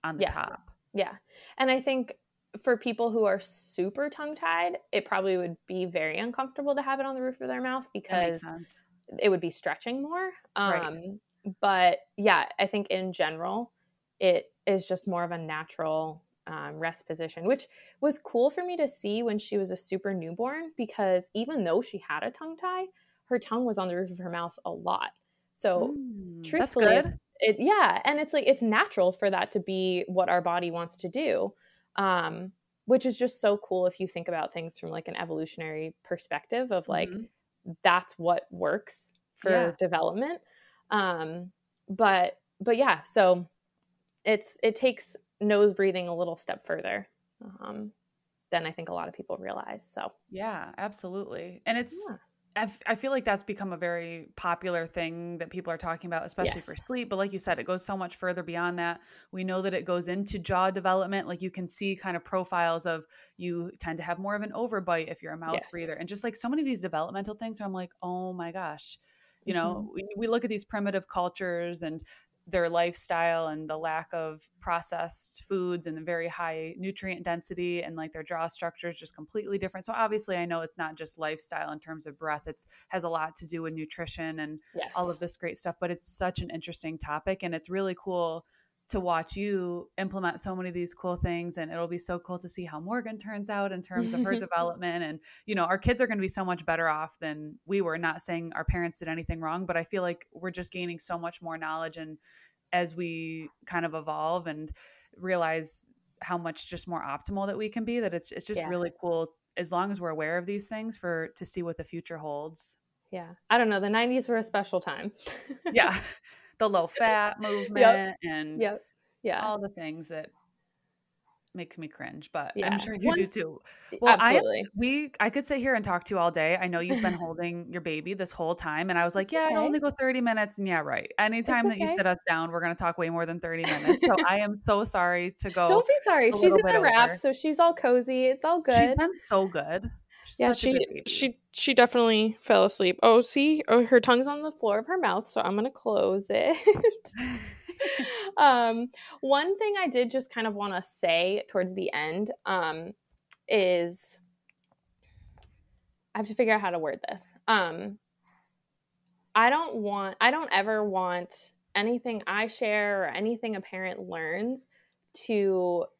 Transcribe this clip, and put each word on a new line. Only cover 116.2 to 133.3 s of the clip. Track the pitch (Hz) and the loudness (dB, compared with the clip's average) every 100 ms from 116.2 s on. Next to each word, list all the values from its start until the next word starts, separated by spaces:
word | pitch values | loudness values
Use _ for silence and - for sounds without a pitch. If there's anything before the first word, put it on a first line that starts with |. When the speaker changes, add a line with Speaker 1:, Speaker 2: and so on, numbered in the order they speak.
| - - - _ | -20 -20 -20 _
Speaker 1:
The | 214 | 2
low | 196 165 | 2 0
fat | - 226 214 208 - | 2 4 4 2 -2
Speaker 2:
Yep. | 214 | -4
Speaker 1:
movement | 208 202 208 226 196 190 180 | -4 -2 8 8 8 2 -4
and | 170 156 151 156 | -6 -4 -6 -2
Speaker 2:
Yep. | 214 214 _ _ _ _ | -2 -2 _ _ _ _
Yeah. | 220 - | -4 -2
Speaker 1:
all | 214 208 | -2 -4
the | 196 | -6
things | 196 160 156 156 | -8 -10 -10 -10
that | 160 156 _ _ _ _ _ _ _ _ _ _ _ _ | -12 -12 _ _ _ _ _ _ _ _ _ _ _ _
makes | 180 170 - | -14 -14 -12
me | 160 | -14
cringe, | - - 151 147 | -12 -12 -12 -8
but | 156 143 - | -6 -6 -2
I'm | |
Speaker 2:
Yeah. | 196 202 | 0 0
Speaker 1:
sure | 220 | -2
you | 208 202 | -2 0
Speaker 2:
One | 330 | 2
Speaker 1:
do | |
Speaker 2:
s-, | 381 | 0
Speaker 1:
too. | 214 160 156 - - - | -2 -6 -8 -20 -20 -16
Speaker 2:
y-, | - | 2
Speaker 1:
Well, | 233 214 | 8 8
I | 226 | 10
am | 294 | 6
s-, | |
Speaker 2:
absolutely. | - 214 202 | 4 0 -2
Speaker 1:
we, | 196 240 277 294 - | -2 0 0 -2 0
I | 208 | 2
could | 277 | 2
sit | - 285 | -2 -2
here | 247 | 2
and | 247 | 0
talk | 202 175 | 2 -2
to | - | 0
you | 196 | 2
all | 170 | 2
day. | 170 156 180 | 4 2 2
I | 180 | 0
know | 170 | -2
you've | 175 254 | 0 0
been | 202 | 0
Speaker 2:
<laughs> | 175 | 0
Speaker 1:
holding | 170 165 175 175 170 | -6 -4 -4 -4 -8
your | 175 | -8
baby | 165 156 160 | -4 -4 -4
this | 190 180 | -6 -8
whole | - 165 | -4 -2
time, | 170 165 151 185 | -2 -2 -2 0
and | 175 | 2
I | |
was | 175 | 2
Speaker 2:
It's | 190 | 2
Speaker 1:
like, | 196 | 0
"Yeah, | 320 320 | 2 2
it'll | 311 | 2
Speaker 2:
okay. | 302 | 2
Speaker 1:
only | 302 | 2
go | 285 | 0
thirty | 277 262 254 | 0 0 2
minutes." | 240 220 208 208 | 2 2 0 -2
And | 196 | 0
yeah, | 170 | 0
right. | 147 131 - | 0 -4 -4
Speaker 2:
It's | - | 0
Speaker 1:
Anytime | 214 226 226 240 233 | 2 2 2 2 2
that | 214 | 2
you | |
Speaker 2:
okay. | - | 0
Speaker 1:
sit | 359 185 | 2 2
us | 180 - | 2 2
down, | 165 165 | 0 0
we're | 170 | -2
gonna | 170 | -2
talk | 170 175 170 | 0 -2 0
way | 165 | -2
more | 165 | 0
than | 165 | -2